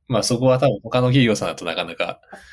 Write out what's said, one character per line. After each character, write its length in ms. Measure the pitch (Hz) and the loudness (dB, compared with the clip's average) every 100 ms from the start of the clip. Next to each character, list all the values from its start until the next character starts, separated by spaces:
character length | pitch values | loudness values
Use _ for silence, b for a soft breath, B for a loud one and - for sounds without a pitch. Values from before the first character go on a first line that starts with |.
| - | -4
ま 120 | 110 | -2
あ、 20 | |
そ 160 | - 120 | -2 0
こ 80 | 131 | 2
は 120 | 127 | 2
多 100 | 143 | 2
分 120 | 104 | -2
他 180 | 113 123 | -4 0
の 60 | 127 | 2
企 180 | 135 117 | 4 4
業 100 | 104 | 2
さ 80 | |
ん 40 | 87 | -4
だ 60 | |
と 120 | 78 87 | -6 -6
な 80 | |
か 100 | 85 | -6
な 120 | 85 85 | -6 -6
か 260 | 87 - _ B B | -6 -8 _ B B